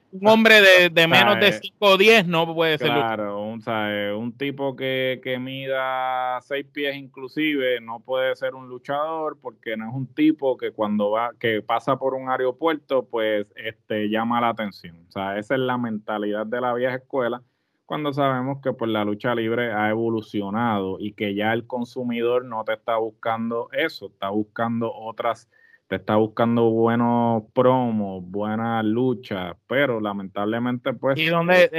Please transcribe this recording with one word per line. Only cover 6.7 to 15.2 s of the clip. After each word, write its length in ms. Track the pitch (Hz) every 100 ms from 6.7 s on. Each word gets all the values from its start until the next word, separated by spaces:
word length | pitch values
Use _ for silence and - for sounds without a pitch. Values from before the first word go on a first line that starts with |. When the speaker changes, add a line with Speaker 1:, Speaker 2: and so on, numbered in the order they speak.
Speaker 2:
pies 240 | 147 143 139
inclusive 840 | 135 139 131 151 156 143 127 123
no 180 | 113 117
puede 360 | 120 131 131 127
ser 180 | 131
un 160 | 131 127
luchador 720 | 123 - 143 156 160 156 147
porque 340 | 127 113 - 110
no 140 | 110
es 60 | 131
un 100 | 131
tipo 440 | - 156 151 135 120
que 140 | 113
cuando 400 | - 107 104 104
va, 200 | 107 120 -
que 240 | 117 107
pasa 340 | 104 120 - 131
por 160 | 131
un 160 | 131 131
aeropuerto, 800 | 131 127 123 160 156 - 135 113
pues, 380 | 117 110 107 101 -
este, 540 | 110 - - 107 107
llama 300 | 107 113 120
la 100 | 117
atención. 480 | 113 104 - 85 82 85
O 40 |
sea, 280 | 98